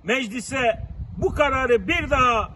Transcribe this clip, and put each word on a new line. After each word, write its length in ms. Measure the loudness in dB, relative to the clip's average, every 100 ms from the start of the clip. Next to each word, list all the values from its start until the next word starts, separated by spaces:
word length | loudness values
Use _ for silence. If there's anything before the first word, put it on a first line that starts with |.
meclise 800 | 0 -2 -2 -8 -6 0 0 0 -8 -12 -12 -2
bu 180 | -2
kararı 540 | 2 2 2 2 2 2
bir 220 | -2 0
daha 400 | 2 4 2 -2